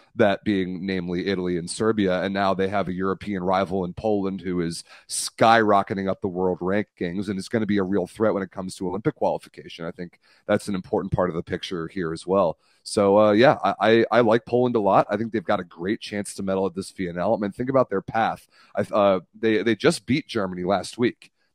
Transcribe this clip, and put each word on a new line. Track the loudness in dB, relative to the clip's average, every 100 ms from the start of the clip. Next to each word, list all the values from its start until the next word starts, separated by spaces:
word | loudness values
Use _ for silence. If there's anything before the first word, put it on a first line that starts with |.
| _ 0
that | 2 2
being | 0 -2 -2 -4 -4
namely | -4 -4 -2 -2
Italy | -2 -2 -4
and | -4
Serbia, | -2 0 2 0 0
and | -2
now | 0 0
they | 0 -2
have | -2 -4
a |
European | -4 -4 -4 -6 -4
rival | 0 0 0 -2 -4
in |
Poland | -4 -2 0 -2 -6
who | -4 -4
is | -4 -6 -14 -20 -10
skyrocketing | -8 -8 2 6 6 6 2 2 -2 -4
up | -4
the | -4
world | -2 -2 0
rankings | -2 -2 -4 -6 -6 -4 -4
and | -6
is | -4
gonna | -2 0
be | 0
a |
real | 0 -2 -2
threat | 0 0
when | 0
it | -4
comes | -8 -10 -8
to | -6
Olympic | -4 -4 -2
qualification. | -2 -2 -8 -20 -18 -12 -12
I |
think | -10 -14 _ _ _ -2
that's | -2 -2
an | -8
important | -4 -4 -2
part | 0 0
of | -2
the |
picture | -6 -8 -6 -8 -8
here | -6 -6
as | -6 0
well. | 2 2 -2 _ _
So, | -4 2 6 6
uh, | 6
yeah, | 6 6 4
I, | 0 2
I, | 4 4 4
I | 4
like | 4 2
Poland | 0 0 2 2
a |
lot. | 4 4 2
I | -2
think | -2
they've | -4
got | -2 -4
a |
great | -4 -8 -6 -6
chance | -6 -8 -8
to | -8
medal | -4 -2 -2
at |
this | -4 -10
V | -8 -6
N | -4
L. | -2
I | -2
mean, | -4
think | -6 -2
about | 0 0
their | -2
path. | -2 -2 -2 -4 _ _ _ -6
I, | -2
uh, | 2 4 2 -2 -4
they, | 0 2
they | 0 2
just | 0 0 -2
beat | -4 -4
Germany | -4 -4 -4
last | -2 -2 -2 -2
week. | -2 -2 _ _ _